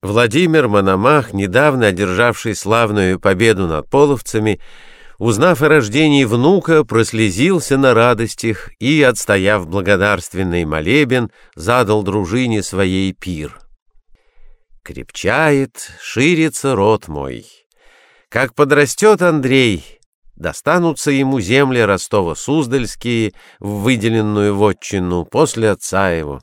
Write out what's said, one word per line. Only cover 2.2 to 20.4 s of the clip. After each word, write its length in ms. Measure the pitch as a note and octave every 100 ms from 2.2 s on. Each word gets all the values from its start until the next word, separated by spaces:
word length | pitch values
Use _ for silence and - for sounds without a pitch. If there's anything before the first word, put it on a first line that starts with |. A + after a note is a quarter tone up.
| A#2+ A2 A#2
славную 680 | G2+ - A2+ A#2 G#2 F#2+ F#2
победу 460 | G2+ F#2+ A2+ G2 F#2
над 220 | D#2 -
половцами, 720 | C3+ C#3+ C3+ - A2+ G#2+ G2+ - - - - - -
узнав 440 | A2+ G#2 E3 D#3+
о 60 | D3+
рождении 560 | D#3 A2 A#2 D#3 C#3+
внука, 600 | C3 A#2 C3+ F#3+ D#3+ D#3+
прослезился 960 | D3+ G#2+ A2 A2+ A2 F2+ D3+ F#3 - C3+
на 160 | C3+
радостях 760 | A#2 A#2+ A2+ A2+ - A2+ G#2+ - -
и, 240 | A#2 D#3
отстояв 680 | C3+ B2 - G2+ F#2+ G#2+ E2+
благодарственный 960 | F#2+ F#2 G2+ G2+ G2+ - F2+ F#2+ F2
молебен, 680 | D#2+ D#2 D#2 C3 C#3+ B2+ A#2 _ -
задал 480 | - E2 B2 G#2+ G#2+
дружине 600 | G2 G2+ F2+ A2+ B2+ G#2+
своей 500 | F#2+ F#2+ F#2+ F#2 F#2+
пир. 480 | F2+ - E2+ D2 - - _ _ _ _ _ _ - - - _ -
«Крепчает, 1080 | - - B1 - F#2 B2 D#3+ C#3+ C3+ - - -
ширится 720 | - - C#3 F3 D#3+ - C#3
род 340 | B2 G2+ G#2+ -
мой. 380 | D2 C#2 A#1+ - _ _ _ _ _ _ _ _
Как 240 | A2+ C3
подрастёт 680 | - C#3+ C#3+ C#3+ - G#3+ G#3
Андрей, 800 | F3 D#3+ C3 C3 B2 F#2 - - _ _ _ -